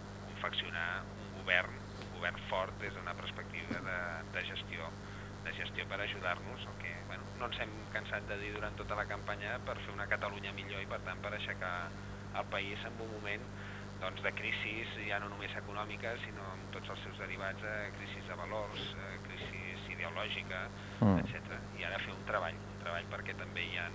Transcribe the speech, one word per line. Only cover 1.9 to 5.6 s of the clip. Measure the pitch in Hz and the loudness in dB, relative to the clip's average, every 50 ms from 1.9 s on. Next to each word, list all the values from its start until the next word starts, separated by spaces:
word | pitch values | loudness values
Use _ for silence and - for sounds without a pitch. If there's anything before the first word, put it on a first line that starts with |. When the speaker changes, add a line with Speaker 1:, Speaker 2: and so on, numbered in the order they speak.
| - - - - - 90 | -4 -4 -4 -4 -4 2
Speaker 1:
govern | 87 87 92 - - - | 2 2 2 2 0 2
fort | 104 92 92 98 - - | 4 4 4 4 0 -2
des | 104 98 95 | -2 -2 -2
d'una | 95 90 87 85 | -2 -2 -2 -2
perspectiva | - - - - 104 - - 85 85 85 - - 90 | -2 -2 -4 -2 -4 -4 -4 -4 -4 -2 0 0 0
de, | 92 95 90 90 87 87 82 80 82 - | 0 0 0 2 0 0 0 -2 -4 -2
de | - 92 92 | 0 0 0
gestió, | 101 98 - - - 85 85 82 82 - - - - - - - - - - - | 0 0 -2 -2 -2 -2 -2 -2 -4 -4 -4 -6 -6 -6 -6 -6 -6 -6 -4 -4
de | 85 80 | -4 -2
gestió | 87 | -2